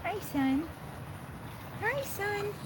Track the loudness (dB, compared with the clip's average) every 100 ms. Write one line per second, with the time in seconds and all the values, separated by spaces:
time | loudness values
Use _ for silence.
0 | -2 -2 0 4 6 6 2 -4 -10 -8
1 | -8 -8 -8 -8 -10 -10 -8 0 2 2
2 | 0 0 2 2 0 -2